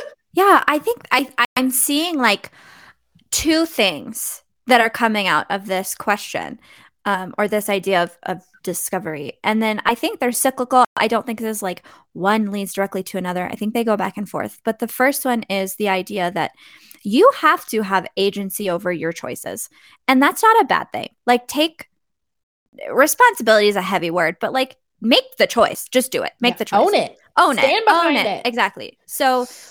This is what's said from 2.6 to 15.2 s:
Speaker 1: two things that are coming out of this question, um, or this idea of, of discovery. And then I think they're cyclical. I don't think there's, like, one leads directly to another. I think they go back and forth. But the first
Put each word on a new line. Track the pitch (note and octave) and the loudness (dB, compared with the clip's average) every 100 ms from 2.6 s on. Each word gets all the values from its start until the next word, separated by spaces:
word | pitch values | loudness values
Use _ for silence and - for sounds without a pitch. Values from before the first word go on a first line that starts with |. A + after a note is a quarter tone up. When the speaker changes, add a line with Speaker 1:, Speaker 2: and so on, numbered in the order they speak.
| - - - _ _ _ - | -20 -20 -20 _ _ _ -8
Speaker 1:
two | - D#4 D#4+ E4 | -4 0 2 0
things | - G3 D3 - - - - _ _ - | 0 0 0 -10 -10 -10 -10 _ _ 2
that | B3 | 4
are | A3+ | 4
coming | - A#3 G#3+ F#3 | 0 0 0 2
out | D3+ - | 0 0
of | G3 G3 | -6 -4
this | F#3+ F#3+ - | -4 -4 -6
question, | - G#3 - - D2+ - _ - _ _ G#3 | -4 -4 -4 -8 -8 -14 _ -20 _ _ -4
um, | F#3+ F#3 - | -4 -4 -4
or | G#3 | -2
this | G#3+ G#3 | -2 -2
idea | G3 F#3+ F#3 | -2 2 0
of, | F3 - | 0 -6
of | - F3+ _ _ | -10 -10 _ _
discovery. | F3 E3+ - F#3 E3 D3+ C#3+ - | -8 -6 -6 -6 -6 -10 -10 -6
And | G3 A3 | -2 0
then | A3 G#3+ | 0 -2
I | - A#3+ | -2 0
think | E4+ A4 | -2 -2
they're | B3 | -4
cyclical. | A#3 C4 B3+ B3 B3+ A#3+ - | 0 -2 -2 2 4 4 2
I | A3 | 0
don't | A3+ - | -2 -4
think | A3 | -8
there's, | A3 G#3+ | -6 -6
like, | F#3+ F3+ - - _ | -6 -8 -14 -20 _
one | - F#3+ A3 G#3 | -4 0 0 0
leads | G3+ G3 | -4 -6
directly | - G3 F#3+ | -4 -4 -4
to | F#3+ F#3+ | -8 -6
another. | F3+ F3+ F3+ | -4 -4 -6
I | - | -6
think | G#3+ | -4
they | A#3 | -2
go | A3+ G#3 | 0 -2
back | F#3+ G#3 | -2 -6
and | G3 | -8
forth. | - G#3+ - | -6 -8 -6
But | A3+ A3 | -6 -4
the | A#3 | -6
first | - B3+ C#4 | 0 0 0